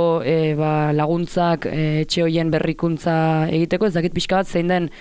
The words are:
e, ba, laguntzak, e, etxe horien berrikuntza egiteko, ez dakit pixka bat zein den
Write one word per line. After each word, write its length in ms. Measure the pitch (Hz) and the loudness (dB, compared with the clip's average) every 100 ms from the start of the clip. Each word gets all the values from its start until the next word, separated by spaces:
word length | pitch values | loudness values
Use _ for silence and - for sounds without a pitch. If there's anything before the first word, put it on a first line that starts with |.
| 170 165 | 2 2
e, 300 | 135 160 156 151 | 0 0 0 0
ba, 320 | 156 151 151 | 0 2 2
laguntzak, 760 | 147 151 170 170 185 175 165 - | 0 0 0 -2 0 0 0 -2
e, 300 | 151 156 151 | -2 0 0
etxe 240 | 156 - | -2 0
horien 260 | 165 160 165 | 0 2 0
berrikuntza 960 | 156 165 160 170 160 175 160 160 160 160 | 0 -2 -2 -2 -2 0 2 2 2 0
egiteko, 380 | 160 170 185 214 | 0 0 0 0
ez 80 | |
dakit 180 | 170 170 | 0 -2
pixka 300 | 180 - 185 | -2 -2 0
bat 80 | 190 | 0
zein 160 | 175 170 | -2 0
den 220 | 180 165 - | 0 -2 -8